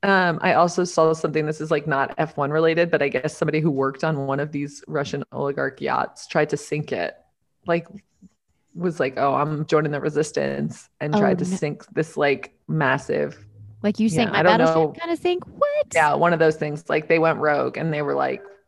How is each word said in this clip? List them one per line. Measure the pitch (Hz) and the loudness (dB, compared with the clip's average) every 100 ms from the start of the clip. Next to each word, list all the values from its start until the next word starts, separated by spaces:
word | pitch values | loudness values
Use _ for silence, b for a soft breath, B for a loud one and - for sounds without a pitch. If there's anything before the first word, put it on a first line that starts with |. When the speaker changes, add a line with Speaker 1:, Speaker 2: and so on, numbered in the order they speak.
Speaker 1:
Um, | 202 196 180 160 | 4 4 2 0
I | 185 | 2
also | 156 175 175 | 4 4 2
saw | 180 - 160 | 0 4 4
something, | 160 160 151 151 | 2 -2 -2 -2
this | 156 | -4
is, | 156 | -2
like, | 156 151 | -2 0
not | 139 135 - | -2 -2 -2
F | 156 - | -4 -2
one | 143 | -2
related, | 156 165 165 170 | 2 2 2 2
but | 156 | 2
I | 139 | 0
guess | 127 147 | -2 -4
somebody | - 160 151 | -4 -2 0
who | 156 | 0
worked | 135 135 135 | 0 -2 -2
on | 160 147 139 | -4 -2 -2
one | 139 | -4
of | 151 | -4
these | 151 143 143 - | -6 -8 -12 -8
Russian | 151 147 143 - | -6 -4 -6 -8
oligarch | 131 143 139 135 - | -6 -4 -2 -4 -4
yachts | 139 127 135 - - | -4 -2 -2 -8 -4
tried | 165 156 | 0 0
to | - | -2
sink | - 151 156 | -4 -6 -4
it. | 110 85 - _ _ _ _ - | -4 -6 -8 _ _ _ _ -2
Like, | 170 170 202 _ _ 190 _ _ _ _ | -2 -2 -20 _ _ -20 _ _ _ _
was | 165 175 156 | -6 -4 -2
like, | 135 131 | -2 0
"Oh, | 139 | 0
I'm | 135 147 151 | 2 -2 -2
joining | 156 156 151 | 0 2 2
the | 143 | -2
resistance," | 156 147 156 - 139 139 151 - - _ | -2 -2 -2 0 -2 -2 -4 -6 -20 _
and | 151 | -2
Speaker 2:
Oh, | 208 | 2
Speaker 1:
tried | 196 180 | 2 2
to | 180 | -2
Speaker 2:
no. | 185 | -2
Speaker 1:
sink | 151 147 - | -4 -6 -8
this, | - 156 - | -4 -4 0
like, | 143 135 - _ - | 2 2 -4 _ -6
massive | 156 139 135 - 151 147 - - - - - | -2 0 0 -2 -2 -2 -6 -20 -20 -20 -6
Speaker 2:
Like, | 208 214 | -4 0
"You | 220 | 0
Speaker 1:
Yeah, | 160 | 2
Speaker 2:
sank | 220 | 0
my | 202 | 4
Speaker 1:
I | |
don't | 170 220 | 4 6
Speaker 2:
battleship" | 160 160 | 4 4
Speaker 1:
know. | 160 - | 2 -2
Speaker 2:
kind | 339 | -6
of | 330 | -2
sink? | 359 359 - | 0 -2 -6
What? | - 571 587 - | -2 0 0 0
Speaker 1:
Yeah, | 165 151 | 2 2
one | 143 170 | 4 2
of | 165 | 4
those | 160 156 | 2 2
things. | 151 147 - | -6 -6 -4
Like, | 147 156 | -4 2
they | 165 | 2
went | 160 143 | 4 2
rogue | 151 147 127 - | 2 2 0 -2
and | 160 | -4
they | 147 | -2
were | 143 | -2
like | 139 135 131 - - | -2 -2 -4 -10 -20